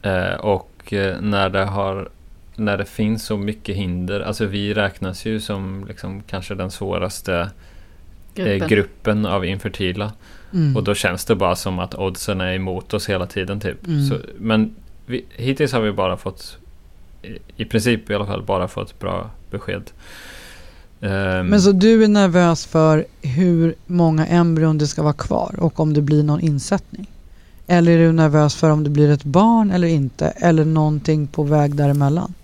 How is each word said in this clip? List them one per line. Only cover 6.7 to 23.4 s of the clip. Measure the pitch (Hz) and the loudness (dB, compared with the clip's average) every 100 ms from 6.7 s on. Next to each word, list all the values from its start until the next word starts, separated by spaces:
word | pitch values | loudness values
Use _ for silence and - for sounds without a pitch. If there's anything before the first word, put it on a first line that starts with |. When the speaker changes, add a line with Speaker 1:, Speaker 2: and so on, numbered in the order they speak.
Speaker 1:
svåraste, | - 98 87 92 - - 87 87 - - - - - - - - - | -6 -6 -4 -6 -8 -4 -4 -4 -10 -20 -20 -20 -20 -20 -20 -18 -6
eh, | 185 | -2
Speaker 2:
Gruppen. | 196 160 | -2 2
Speaker 1:
gruppen | 101 - - - 107 107 | 0 0 -4 -2 -2 0
av | 98 92 | -2 -4
infertila. | 98 110 - 95 92 104 107 - - - | -6 -8 -6 -6 -4 -8 -10 -20 -20 -8
Speaker 3:
Mm. | 185 156 127 | -2 0 0
Speaker 1:
Och | |
då | - 101 | 0 0
känns | 98 87 - | -2 -2 -2
det | 104 | 0
bara | 92 90 | 2 0
som | - 92 | -2 -6
att | 90 - | -6 -4
oddsen | 95 92 - 95 | -6 -6 -6 -4
är | 92 | -4
emot | 92 95 92 - | -4 -4 -8 -6
oss | 104 - | -6 -2
hela | 98 90 | -4 -4
tiden, | - 92 101 | -6 -6 -4
typ. | 104 - - | -6 -8 -4
Speaker 3:
Mm. | 151 139 | -2 0
Speaker 1:
Så, | 120 - - | -2 -8 -8
men | 107 110 110 - - - - | 0 0 0 -4 -20 -20 -10
vi, | 123 - - | -10 -10 -8
hittills | 120 135 147 | -4 -2 0
har | 123 | 0
vi | 110 | -2
bara | 101 92 90 | -2 -2 -2
fått, | - - - - - - - - - - | -8 -12 -18 -20 -20 -20 -20 -20 -20 -20
i, | - - - - | -18 -18 -18 -12
i | 110 | -4
princip | 113 117 113 - | -2 0 0 0
i | 104 | -4
alla | 101 | -2
fall, | 98 | -6
bara | 101 98 92 | -2 -2 -2
fått | - 95 - | -6 -12 -10
bra | 95 92 90 - - | -8 -6 -8 -16 -12
besked. | 101 - 92 - - - - - - - - - - - - | -12 -8 -10 -12 -20 -20 -20 -20 -20 -20 -20 -20 -20 -20 -10
Ehm. | 104 98 98 92 180 | -6 -2 -2 -2 2
Speaker 3:
Men | 208 | 4
så | 190 | 4
du | 190 214 226 | 6 6 6
är | 214 | 6
nervös | 208 196 170 175 165 - | 4 4 4 4 2 0
för | 160 156 156 - - | 2 4 4 0 -8
hur | 143 127 | -4 2